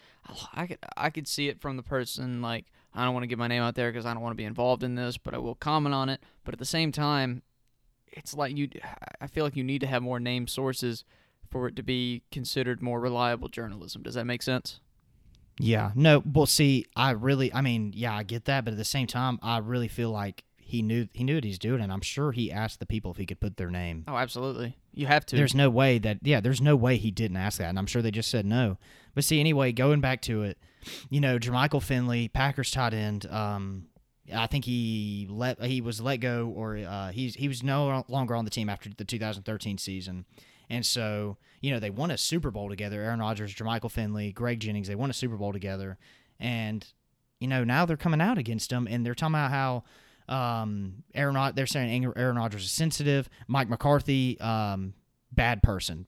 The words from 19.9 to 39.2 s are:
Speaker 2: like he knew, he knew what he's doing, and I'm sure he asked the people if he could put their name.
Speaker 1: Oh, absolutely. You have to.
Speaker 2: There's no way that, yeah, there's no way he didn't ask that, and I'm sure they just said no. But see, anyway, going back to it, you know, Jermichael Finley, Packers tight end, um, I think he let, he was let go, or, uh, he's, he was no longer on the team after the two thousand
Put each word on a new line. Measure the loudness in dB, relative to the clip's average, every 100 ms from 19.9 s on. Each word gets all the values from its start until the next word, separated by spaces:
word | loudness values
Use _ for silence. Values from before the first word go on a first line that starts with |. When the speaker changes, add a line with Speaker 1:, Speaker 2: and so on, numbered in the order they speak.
| 0 -2
Speaker 2:
like | -2 -4 -8 -16 _
he | -6 -2
knew, | 2 0 -2
he | -2
knew | 0 0
what |
he's | -2 -4
doing, | -2 0
and | -2
I'm | -4
sure | -4 -2 -2
he | 0 -2
asked | -2 -4 -6
the | -6
people | -4 -4
if | -6
he | -8
could | -4
put | -6 -4
their | -4
name. | -4 -4 -6 -4
Speaker 1:
Oh, | -2
absolutely. | -2 -2 -4 -4 -6 -8 _
You | -4 2
have | 4 4
to. | 4
Speaker 2:
There's | 4 6
no | 6
way | 8 6 6
that, | 2 0
yeah, | 2 4
there's | 4 4
no | 6 6
way | 6 4
he | 2
didn't | 0 0 0
ask | 0 -2
that, | -2
and | -2
I'm | 0
sure | 0
they | 0
just | 0 0
said | 0 2
no. | 4 2 0 -8 -20 -8 -2
But |
see, | 2 4
anyway, | 6 6 4
going | 4 6 6
back | 4 0
to | 0 0
it, | -2 -4 -14 _ -16 -16 -2
you | 2
know, | 4 2
Jermichael | 2 2 2 0
Finley, | 0 0 2 0 0
Packers | 0 0 0 -2
tight | 0 0
end, | 0 -2 -4 -4
um, | -4 -2 -2 -6 -8 -12 _ _ _ -8 -4
I | -2
think | -2 0
he | -2 0 -2 -4 -4 -6
let, | -4 -4 -2
he | -2 -2
was | -2 -4
let | -2 -2
go, | 0 -2 -2 -4
or, | -6 -6
uh, | -6 -6 -6
he's, | -4 -6
he | -2 -4
was | -2
no | 0 2 2 0 -2
longer | -2 0 0
on | -2
the |
team | -2 -2
after | -4 -8 -10
the | -8
two |
thousand | -4